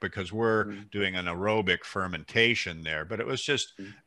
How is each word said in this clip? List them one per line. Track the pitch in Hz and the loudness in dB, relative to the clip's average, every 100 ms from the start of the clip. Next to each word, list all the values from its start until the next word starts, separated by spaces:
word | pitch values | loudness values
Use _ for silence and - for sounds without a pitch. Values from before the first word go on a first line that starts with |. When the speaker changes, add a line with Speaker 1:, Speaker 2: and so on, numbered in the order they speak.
Speaker 1:
because | 98 - 90 | -6 -4 -6
we're | 107 117 110 | 0 2 4
Speaker 2:
Mm. | 104 101 104 | 2 -4 -8
Speaker 1:
doing | 104 95 92 | -2 0 0
an | 90 | -2
aerobic | 85 101 110 95 87 | 0 2 4 4 2
fermentation | - 101 92 90 78 117 117 113 - 80 | 0 -4 -2 -4 -2 4 4 4 -2 -6
there. | 80 78 | -4 -4
But | 80 107 | -4 -4
it | 113 | -4
was | 131 | -2
just | - 139 - - | 0 0 -2 -8
Speaker 2:
Mm. | 98 - | -16 -14